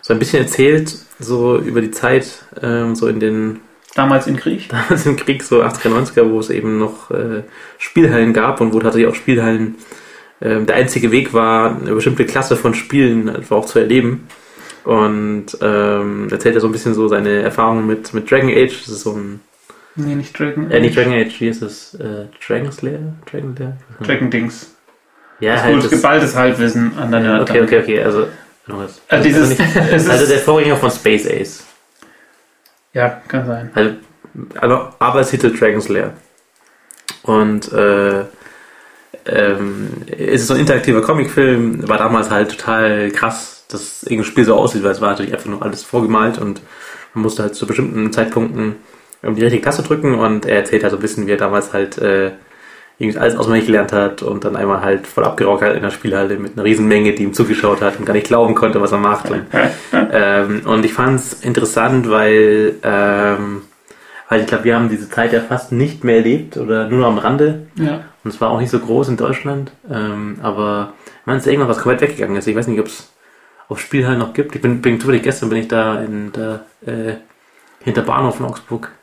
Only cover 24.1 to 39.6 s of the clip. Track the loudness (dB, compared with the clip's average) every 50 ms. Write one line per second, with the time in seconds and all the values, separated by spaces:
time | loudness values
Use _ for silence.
24.1 | -2 -2 -2 -2 -2 -2 -4 -4 -8 -12 -20 -20 _ _ _ _ _ _ _ _
25.1 | _ _ _ -20 -14 _ -2 0 0 2 2 2 2 2 2 2 2 2 4 4
26.1 | 4 4 2 0 0 2 2 2 2 2 0 0 2 0 0 0 -2 -4 -4 0
27.1 | 0 2 2 2 2 0 0 2 2 2 4 4 4 2 2 2 0 0 0 0
28.1 | 0 0 -2 -2 -6 -16 -20 _ _ _ _ -14 -12 -10 -10 -12 -14 -20 _ _
29.1 | 0 4 4 4 6 6 4 4 4 2 0 2 2 2 2 4 2 2 4 4
30.1 | 4 4 4 4 4 2 4 4 4 4 4 2 2 2 2 0 -2 0 2 2
31.1 | 2 2 0 -2 -4 -4 -4 -8 -10 -18 -20 -20 -20 _ _ _ _ _ -20 _
32.1 | _ _ _ _ _ _ _ _ _ _ _ _ _ _ _ _ _ 0 0 0
33.1 | -2 -6 -12 -6 -6 -4 -4 -4 -6 -8 -8 -4 0 0 0 0 0 -6 -16 _
34.1 | _ _ _ -20 _ -16 -16 -14 -8 -2 0 2 2 2 0 -8 -4 _ 0 2
35.1 | 2 2 0 2 0 2 2 2 2 4 2 2 2 0 -2 -2 -2 -2 -2 -4
36.1 | -8 -14 _ _ _ _ _ _ _ _ _ _ _ _ _ _ -20 _ -16 -16
37.1 | -16 -10 _ 0 2 2 4 2 0 -2 -4 -2 0 2 4 4 4 4 2 2
38.1 | 0 0 -4 -6 -12 -20 -20 -20 -20 -20 -20 -20 -20 -20 -20 -20 -20 -20 -20 _
39.1 | -20 -14 -8 -2 0 2 2 2 0 0